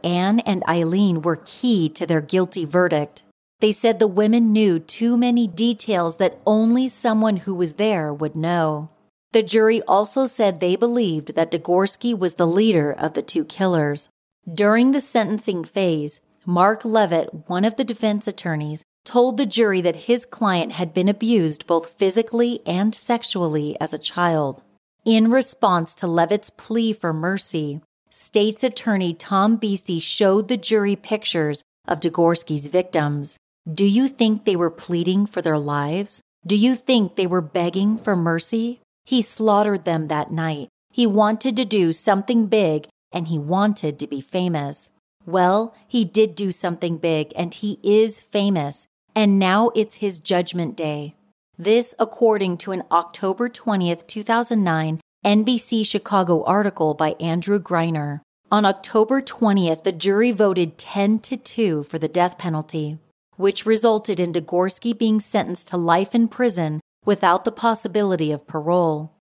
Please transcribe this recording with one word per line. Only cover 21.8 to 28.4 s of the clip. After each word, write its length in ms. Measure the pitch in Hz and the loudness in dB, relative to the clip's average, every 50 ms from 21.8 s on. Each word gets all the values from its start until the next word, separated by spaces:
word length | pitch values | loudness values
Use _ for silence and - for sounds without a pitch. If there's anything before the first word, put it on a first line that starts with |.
| 165 - | -2 -4
physically 720 | - - 202 190 190 220 226 226 233 233 240 240 240 - - | -4 -2 0 0 2 0 0 0 0 0 0 0 -2 -4 -6
and 300 | - 170 180 202 220 220 | -4 -2 0 0 0 -2
sexually 840 | - - - 240 233 233 - - 190 175 160 151 151 147 147 - - | -2 -2 -2 -2 -2 -4 -4 -4 -2 -2 -2 -2 -2 -2 -4 -6 -6
as 140 | 156 156 - | -6 -6 -6
a 60 | 151 | -8
child. 640 | - - - 180 175 170 165 156 147 135 135 - - _ _ _ _ _ _ _ - | -8 -8 -4 -2 0 0 2 0 0 -2 -4 -8 -16 _ _ _ _ _ _ _ 0
In 260 | 220 226 220 220 226 | 2 4 4 4 4
response 640 | 240 269 247 - - - - 202 180 170 165 - - | 4 2 2 0 0 0 2 2 2 2 0 -2 -6
to 120 | - - | -6 -4
Levitt's 440 | 175 165 170 170 165 202 208 - - | 0 2 2 2 2 0 -2 -2 -6
plea 420 | - - - - 220 233 226 226 214 | -16 -16 -10 -4 -2 -2 0 0 -2
for 200 | - - 170 160 | -2 -4 -4 -4
mercy, 680 | 156 160 180 196 196 - - - 160 151 147 143 156 - _ _ _ _ _ | -2 -2 -4 -4 -4 -4 -4 -4 -4 -4 -6 -6 -10 -12 _ _ _ _ _
State's 520 | - - - - - 214 | -10 -10 -6 -2 2 2